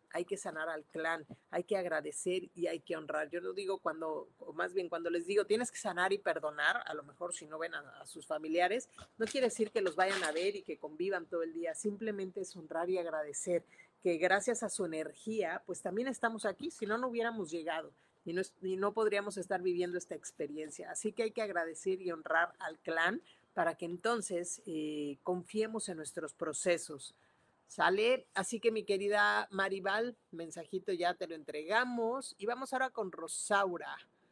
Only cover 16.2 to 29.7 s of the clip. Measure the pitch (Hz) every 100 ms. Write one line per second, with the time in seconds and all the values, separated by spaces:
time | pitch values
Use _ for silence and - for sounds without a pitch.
16.2 | 233 226 214 190 330 - 208 226 254 233
17.2 | 226 226 165 165 160 160 151 - _ _
18.2 | 175 175 185 - 185 185 202 214 214 202
19.2 | 202 202 175 185 180 175 175 180 - 160
20.2 | - - 147 151 151 - - - 214 202
21.2 | 220 226 214 175 165 156 190 185 180 160
22.2 | 160 160 170 - 170 160 - 165 170 247
23.2 | - - _ - 165 165 170 175 226 233
24.2 | - 175 180 - - 156 151 151 147 139
25.2 | - 180 175 214 220 220 - 160 151 175
26.2 | 156 - 160 147 185 170 - 143 - -
27.2 | _ _ _ _ - - 165 196 226 254
28.2 | - 196 185 220 233 220 - 190 202 208
29.2 | 208 208 - 190 196